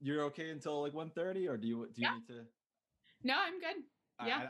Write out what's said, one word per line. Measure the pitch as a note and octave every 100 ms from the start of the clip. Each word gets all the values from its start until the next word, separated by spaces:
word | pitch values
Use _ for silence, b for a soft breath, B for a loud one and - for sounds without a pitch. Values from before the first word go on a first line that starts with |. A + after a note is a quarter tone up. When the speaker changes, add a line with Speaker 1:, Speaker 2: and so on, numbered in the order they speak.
Speaker 1:
you're | C#3 D3+
okay | D3 C#3+ D#3+
until, | D#3 D3+ D3
like, | D3
one | D3+ D#3+
thirty, | E3 F3+ F#3+ F3+
or | A#2+
do | A2+
you, | A#2 A2+
do | A2+
you | C#4+
Speaker 2:
Yeah. |
Speaker 1:
need | F4 -
to? | A#2+ A#2 _ _ _ _ _ b b
Speaker 2:
No, | B3 C#4
I'm | F#4 F#4
good. | E4 G4 C4+ _ _ -
Speaker 1:
I, | A#3
Speaker 2:
Yeah. | B3+ C3